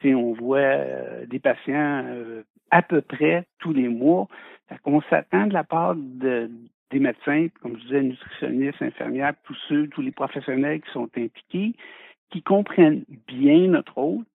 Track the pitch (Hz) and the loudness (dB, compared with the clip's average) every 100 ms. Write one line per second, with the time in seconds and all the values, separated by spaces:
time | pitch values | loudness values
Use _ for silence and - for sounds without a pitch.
0 | 139 131 117 113 120 135 139 139 135 131 | 2 2 2 -2 0 2 2 2 -2 -6
1 | 123 120 120 131 135 120 - 143 147 143 | -10 -12 -10 -2 -2 -2 -2 -2 0 -2
2 | 127 123 113 113 - _ - 170 - 160 | -6 -10 -12 -14 -16 _ 2 2 4 0
3 | - - 151 170 180 - 170 143 123 117 | 0 -2 0 0 -4 -10 -2 0 0 2
4 | 139 180 196 - - - - - - 147 | 2 2 0 -10 -20 -20 -20 -8 0 0
5 | - 151 - 185 208 190 151 165 180 170 | 2 0 2 0 2 0 -2 0 0 -2
6 | 135 127 131 123 117 117 120 _ - 139 | -6 -4 -2 -2 -4 -10 -20 _ -4 0
7 | 139 113 - 147 165 _ 123 117 120 139 | 0 -2 -2 0 0 _ -12 -12 -4 0
8 | 135 127 - - 127 123 139 - - - | 0 -4 -14 -10 -4 -2 -2 -4 -8 -6
9 | 117 127 143 143 - 127 - 147 151 - | -8 -4 -4 -6 -14 -14 -2 -2 -2 -4
10 | 131 - 139 143 131 131 139 151 - 135 | -6 -6 -6 -6 -4 -2 -2 -4 -8 -10
11 | 117 - 117 - - 180 214 - - - | -8 -6 -8 -8 -8 -4 -4 -6 -14 -20
12 | - _ _ 175 - 202 202 - 160 151 | -20 _ _ -8 0 2 2 6 6 4
13 | - - - 127 139 156 185 160 - - | -4 -18 -12 2 6 6 6 2 0 -4
14 | 143 202 226 | -2 -2 -8